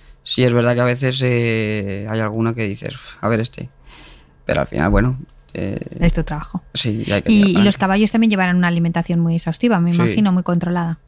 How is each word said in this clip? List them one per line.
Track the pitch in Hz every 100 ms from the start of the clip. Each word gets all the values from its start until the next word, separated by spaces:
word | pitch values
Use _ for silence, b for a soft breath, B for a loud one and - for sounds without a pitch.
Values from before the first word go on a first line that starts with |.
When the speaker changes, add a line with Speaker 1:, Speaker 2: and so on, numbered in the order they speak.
| b b
Speaker 1:
sí | - -
es | 123
verdad | 120 120
que | 120
a | 123
veces, | 123 131 131
eh, | 127 120 117 110 107 107 98 98 107
hay | 113
alguno | 107 113 113 120
que | 104
dices, | 104 - -
"Uf, | - -
a | 107
ver | 113
este". | 120 - 127 _ B B B B B _ -
Pero | 76
al | 64
final, | - 87
bueno, | 101 123 131 - - -
eh, | - 95 - - -
Speaker 2:
Es | 170
tu | 165
trabajo. | 156 151 - 185 -
Speaker 1:
sí, | - 113 110 107
hay | 101
que | -
Speaker 2:
¿Y, | 214
Speaker 1:
tirar | 196
Speaker 2:
y |
Speaker 1:
para |
Speaker 2:
los | 175
Speaker 1:
adelante. | 202 -
Speaker 2:
caballos | 190 196 214
también | 226 226
llevarán | 196 180 180
una | 175
alimentación | 170 170 170 170 170
muy | 165 165
exhaustiva, | 170 - 240 190
me | 170
Speaker 1:
Sí. | 175
Speaker 2:
imagino, | 113 107 208
muy | 180
controlada? | 175 175 175 175 170 165